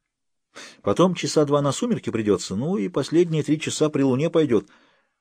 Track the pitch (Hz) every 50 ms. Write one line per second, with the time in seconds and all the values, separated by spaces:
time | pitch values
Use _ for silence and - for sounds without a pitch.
0 | _ _ _ _ _ _ _ _ _ _ _ - - - - _ - 101 101 -
1 | 170 185 175 - - 139 - 160 151 135 143 143 143 143 135 - 240 247 214 131
2 | - 117 107 113 107 104 98 90 - - 92 101 131 165 190 220 196 185 - 151
3 | 135 - 151 165 180 170 160 156 139 - 151 151 - - - - 156 151 151 139
4 | 139 135 123 131 156 170 - 165 156 123 117 98 - _ _ _ _ _ _ _
5 | _ _ _ _